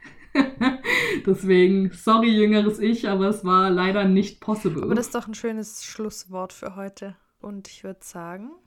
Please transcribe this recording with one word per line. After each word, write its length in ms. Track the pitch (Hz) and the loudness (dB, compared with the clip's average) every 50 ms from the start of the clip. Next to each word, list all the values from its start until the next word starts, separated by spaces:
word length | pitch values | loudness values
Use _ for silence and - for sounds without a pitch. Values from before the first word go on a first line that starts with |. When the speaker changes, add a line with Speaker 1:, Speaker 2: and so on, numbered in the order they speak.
| - - - - - - - | -20 -20 -20 -20 -16 -2 0
Speaker 1:
<laughs> 920 | 269 269 - - - 233 262 262 - - - - - 494 453 392 294 - | 0 0 0 -2 -2 -2 -2 -2 -2 -2 -2 -2 0 0 -2 -2 -2 0
Deswegen, 640 | 196 190 190 196 190 185 180 180 185 196 196 190 185 - | 0 0 0 2 4 6 6 6 6 4 2 2 0 -4
sorry, 380 | - - 220 220 226 226 233 | -2 2 4 4 4 4 4
jüngeres 480 | 220 214 208 208 214 208 208 208 208 - | 4 4 4 6 4 4 4 2 0 0
Ich, 300 | 208 226 233 - - 202 | 0 0 0 0 -2 -2
aber 200 | 196 190 190 202 | 0 0 0 0
es 160 | 208 - 190 | 0 -2 0
war 260 | 185 185 190 190 190 | 2 4 4 4 4
leider 340 | 180 180 185 190 196 208 202 | 2 2 2 0 0 2 2
nicht 360 | 190 190 190 190 - - - | 4 4 4 2 0 -4 -8
possible. 440 | - - 214 214 - 180 156 - - | -6 -4 -4 -2 -2 -4 -4 -2 -2
Speaker 2:
Aber 80 | - 196 | 0 0
das 120 | 240 240 | 0 0
ist 80 | - - | -2 -6
doch 120 | 240 - | -8 -8
ein 60 | 214 220 | -8 -10
schönes 500 | - - 226 220 220 214 214 - - - | -8 -6 -6 -6 -6 -8 -10 -14 -16 -16
Schlusswort 680 | - - - 220 214 - - - 185 185 185 185 185 - | -14 -12 -10 -10 -10 -10 -12 -16 -12 -10 -10 -10 -10 -12
für 240 | - - - 185 | -12 -14 -12 -12
heute. 400 | 196 196 196 196 - 196 196 180 - _ _ _ _ | -10 -12 -12 -12 -14 -16 -16 -16 -18 _ _ _ _
Und 280 | - 208 202 196 190 - | -16 -16 -14 -14 -16 -18
ich 140 | - - - | -20 -16 -16
würd 200 | 190 190 - - | -16 -16 -16 -18
sagen, 460 | - - 175 170 170 175 190 214 269 339 359 _ | -18 -16 -14 -14 -14 -14 -14 -16 -16 -18 -20 _